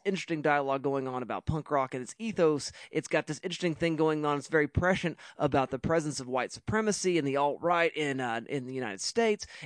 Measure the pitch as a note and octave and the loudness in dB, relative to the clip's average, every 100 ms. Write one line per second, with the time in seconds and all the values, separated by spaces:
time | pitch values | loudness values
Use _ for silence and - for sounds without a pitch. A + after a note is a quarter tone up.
0 | G3 F#3 - D#3+ D3+ D3 C#3 C3+ C#3 C#3 | -2 -2 -2 0 2 2 2 0 0 -2
1 | C3 B2+ A2+ G2+ - D#3 - D3 C3 C3 | -2 -4 -4 -4 -2 -4 0 0 0 -4
2 | B2 - A3 F#3+ D#3+ D3 - - - D#3 | -10 -8 -6 2 4 4 -2 -12 -8 -6
3 | - D#3 D3+ D3 F3+ E3+ F3 D3+ E3+ D3+ | -2 -2 -2 -6 -6 -2 -2 0 0 2
4 | D#3 D#3 D3 C#3+ - D#3+ D3 - F3+ F#3 | 2 2 0 -2 2 2 2 2 2 2
5 | E3+ - - - D3+ C#3+ C3 B2+ - E3 | -2 -6 -12 -2 2 2 0 -2 0 0
6 | D3+ C3+ B2 B2+ A2 - - G#3+ G#3+ G3 | 0 -4 -4 -2 -2 -6 -2 0 2 2
7 | F#3 E3+ C#3 C#3 C#3+ A2+ E3+ F3 E3+ D3+ | 2 2 2 2 0 0 2 4 2 2
8 | D3 C3+ B2 A2+ A#2 C#3 B2+ C3 A#2+ G2 | -2 0 -2 -4 -4 -6 -4 -6 -6 -6
9 | - A3+ A3+ G#3 - - | -4 2 2 0 -4 -16